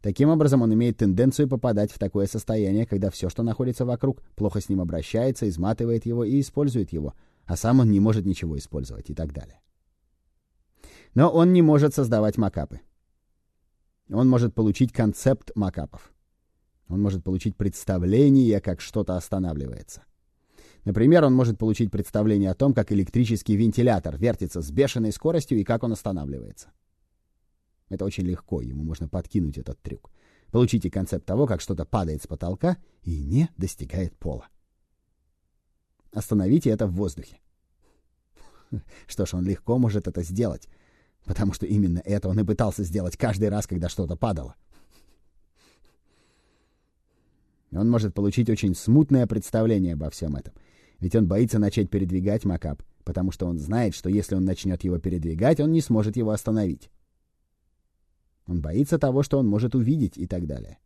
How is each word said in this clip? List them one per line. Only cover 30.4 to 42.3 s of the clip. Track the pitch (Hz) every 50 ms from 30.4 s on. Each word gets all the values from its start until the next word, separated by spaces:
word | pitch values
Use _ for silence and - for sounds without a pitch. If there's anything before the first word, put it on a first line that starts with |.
| _ _
Получите | - 113 123 117 - 113 - 87
концепт | - 98 92 - - 85 -
того, | - - 120 147
как | 127 104 85
что-то | - - 98 80 80
падает | - - 110 92 80 78 73 -
с |
потолка | - 87 78 - 85 92 - - 175 180 - - _ _ _ _
и | 92 85 76 71
не | 69 87 131 165 165 -
достигает | - - 76 - - 71 65 - 95 95 85 -
пола. | _ - 82 67 58 - - _ _ _ _ _ _ _ _ _ _ _ _ _ _ _ _ _ _ _ _ _ _ _ _ _ _ _ _ _ _ _ - -
Остановите | 107 113 - 113 104 95 95 127 165 - 131
это | 107 104 113
в | 101 87
воздухе. | 92 104 87 - - 67 - - _ _ _ _ _ _ _ _ _ _ _ _ _ _ _ _ _ _ _ _ _ - - _ - _ _
<laughs> | - 98 - - - - -
Что | - - - 98
ж, | - -
он | 90 90
легко | 95 98 - - - 117 127
может | 123 113 101 104 92 92
это | 85 87 85
сделать, | 82 92 98 117 104 76 - - - - _ _ _ _ _ _ _ _ _ _
потому | - 98 - 98 101 98
что | - -
именно | - 104 104 101 90 85 87 -
это | - 101 104 -
он | 95